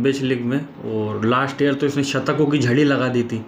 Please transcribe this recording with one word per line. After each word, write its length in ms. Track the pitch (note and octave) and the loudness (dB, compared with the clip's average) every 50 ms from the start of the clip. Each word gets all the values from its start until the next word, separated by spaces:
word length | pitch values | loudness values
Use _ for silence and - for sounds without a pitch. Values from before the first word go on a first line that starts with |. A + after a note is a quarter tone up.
Bash 200 | A#2+ C3+ C3 C#3 | 0 0 0 0
League 200 | C3+ B2+ C3 A#2+ A#2+ | -2 -2 -2 -2 -2
में, 160 | A#2+ C3 C#3+ C#3+ - - - - | -2 -2 -2 -4 -6 -14 -12 -8
और 400 | A#2 A2 A2 G#2+ G#2+ G#2+ G#2 G#2+ | -6 -4 -2 -2 -2 -4 0 0
last 360 | A2 A#2+ C3 C#3 C3+ C#3 - | 2 2 2 2 -2 -2 0
year 120 | C#3+ C#3+ C#3 | 0 0 2
तो 120 | C#3 D3 | 2 0
इसने 180 | C#3 C#3 C#3+ C3+ | 0 0 0 -2
शतकों 400 | C#3 - C3+ - - C#3+ C#3 D#3 | 0 -2 -2 0 0 0 2 2
की 120 | C#3 D3 D3+ | 2 2 2
झड़ी 240 | B2 A#2+ A#2+ C#3+ D3+ | 2 2 4 4 4
लगा 240 | C#3+ C#3 A#2+ B2+ B2+ | 4 2 2 0 0
दी 140 | A#2+ B2 A#2 | 0 0 -2
थी, 200 | A#2 A2+ A2 A2 | -2 -4 -8 -8